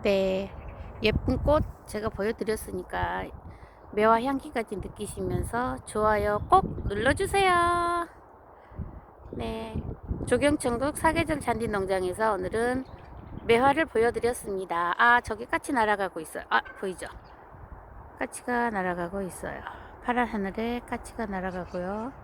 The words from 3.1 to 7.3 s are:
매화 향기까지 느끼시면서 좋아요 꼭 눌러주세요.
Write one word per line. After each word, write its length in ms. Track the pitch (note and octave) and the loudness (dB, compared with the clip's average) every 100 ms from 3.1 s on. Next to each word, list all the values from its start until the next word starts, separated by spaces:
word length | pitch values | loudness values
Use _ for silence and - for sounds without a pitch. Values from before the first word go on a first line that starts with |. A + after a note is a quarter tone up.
| F#3 F#3+ - - - - - - | -2 -6 -12 -16 -18 -20 -20 -8
매화 280 | G3 A3 A3+ | 2 6 6
향기까지 540 | B3+ C4+ D4+ B3+ A3 F#3+ | 4 -2 -4 -6 -4 -6
느끼시면서 1080 | G3+ - G#3 - F#3 F3+ F3+ A#3 B3+ C4 - | -8 -10 -10 -6 -2 -2 -2 -2 -2 -4 -6
좋아요 540 | G#3+ G#3+ G#3+ G3+ G#3 - | 2 4 4 2 0 6
꼭 160 | F#4 - - - | 6 6 -4 -4
눌러주세요. 1200 | G3+ A#3 D4 F#4+ | 2 2 2 2